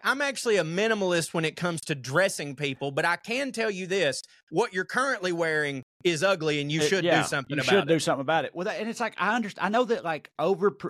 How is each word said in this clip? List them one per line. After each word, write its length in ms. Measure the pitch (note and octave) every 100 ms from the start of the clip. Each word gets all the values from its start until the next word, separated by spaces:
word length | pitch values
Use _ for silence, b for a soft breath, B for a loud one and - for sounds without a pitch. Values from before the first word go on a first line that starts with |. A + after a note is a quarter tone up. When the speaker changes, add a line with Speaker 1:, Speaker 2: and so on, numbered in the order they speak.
Speaker 1:
"I'm 160 | G#3+ C4+
actually 360 | C#4+ C4 A#3+ G3+
a 60 |
minimalist 680 | D#3+ F3 A3 G#3+ F#3 F3 D3+
when 140 | F3 D#3+
it 100 | -
comes 240 | F3 E3 -
to 80 |
dressing 600 | C#3+ A#2+ D#3 G3 - D3
people, 360 | C#3 D3 C3 C#3+
but 160 | C#3 E3+
I 100 | E3+
can 360 | - B3 C#4
tell 180 | A3 A3+
you 160 | F#3 F#3
this, 340 | G3 D3+ B2 - b b
what 240 | D#3+ A#3
you're 100 | F#3
currently 480 | F3+ B3 C4+ A#3 F3+
wearing 500 | E3+ E3 D#3 D3 C#3 - _
is 180 | F3 D#3+
ugly 380 | F#3+ F3+ D#3 D3+
and 100 | C#3+
you 120 | D#3
Speaker 2:
It, 60 | D3+
Speaker 1:
should 140 | F#3+
Speaker 2:
yeah, 180 | E3+ D3
Speaker 1:
do 40 | -
something 300 | D3 C3 C#3
Speaker 2:
you 60 |
Speaker 1:
about 80 | B2+
Speaker 2:
should 140 | G3
Speaker 1:
it." 40 | D3
Speaker 2:
do 100 | E3
something 200 | E3 C3+
about 240 | C3+ D#3+
it. 100 | C3
Well, 120 | E3 F#3+
that, 120 | E3+
and 60 | A3
it's 100 | A#3
like, 140 | A3 -
I 240 | F#3 A#3
underst-, 160 | G#3 -
I 120 | F#3
know 140 | A3+
that, 200 | G#3 -
like, 260 | E3 D3+ - -
over, 380 | E3 F#3 G3 C#3+ -